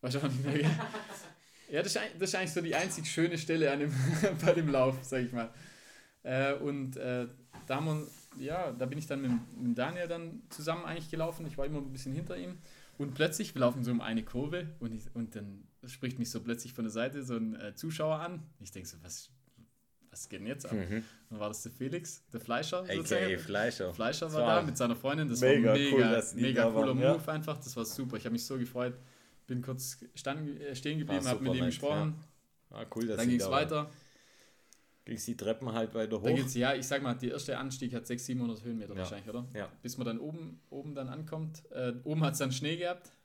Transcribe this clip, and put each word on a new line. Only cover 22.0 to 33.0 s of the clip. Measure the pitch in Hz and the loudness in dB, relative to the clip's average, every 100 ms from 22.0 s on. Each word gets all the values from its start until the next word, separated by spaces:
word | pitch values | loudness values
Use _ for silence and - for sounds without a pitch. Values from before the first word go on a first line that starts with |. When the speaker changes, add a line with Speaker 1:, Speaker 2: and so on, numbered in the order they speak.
| 170 - _ | -8 -14 _
Speaker 1:
der | 117 | -10
Fleischer | - 120 156 180 | -2 -2 0 -4
Speaker 2:
A | |
K | 185 | -2
A | 98 | -2
Speaker 1:
sozusagen. | - 98 95 92 | 2 2 2 0
Speaker 2:
Fleischer. | 82 101 110 - 92 | 0 2 2 0 -4
Speaker 1:
Fleischer | 85 110 156 165 | 0 0 0 -2
Speaker 2:
Das | 156 | 2
Speaker 1:
war | 117 | 6
Speaker 2:
war | 110 | 6
Speaker 1:
da | |
mit | 160 127 | 4 2
seiner | 123 117 | 2 2
Freundin. | 131 147 151 | 0 0 0
Das | 120 | 4
Speaker 2:
mega | 127 143 113 | 8 8 8
Speaker 1:
war | 135 | 8
mega, | 139 139 | 6 8
Speaker 2:
cool, | |
dass | 117 113 110 - | 8 6 2 2
die | |
Speaker 1:
mega | 127 120 113 | 2 6 6
Speaker 2:
da | |
Speaker 1:
cooler | 110 110 | 6 4
Speaker 2:
waren, | 131 | 6
ja. | 131 | 6
Speaker 1:
Move | 160 - | 4 2
einfach. | 156 156 139 | -4 -2 -6
Das | - - | -6 -4
war | 113 | -4
super. | - 131 135 | -4 -4 -4
Ich | 123 | -2
hab | |
mich | 117 - | -2 -2
so | 135 | -2
gefreut. | 120 123 123 127 - - - - - | -2 -2 -2 -4 -14 -20 -20 -20 -6
Bin | 123 | -4
kurz | 127 131 - - - | -4 -6 -6 -10 -14
stand, | - - 147 151 139 | -8 -6 -4 -4 -6
äh, | 143 131 | -6 -4
stehen | 147 156 | -2 0
Speaker 2:
War | 151 - | 0 0
Speaker 1:
geblieben, | 135 | 2
hab | 135 | 0
mit | 131 | 2
Speaker 2:
super | 127 | 2
Speaker 1:
ihm | 123 | 2
Speaker 2:
nett, | |
Speaker 1:
gesprochen. | 120 143 151 156 156 - _ _ _ _ | 2 0 2 2 -2 -10 _ _ _ _
Speaker 2:
ja. | 104 | -12
Ah, | 113 | -8
cool, | 113 | -2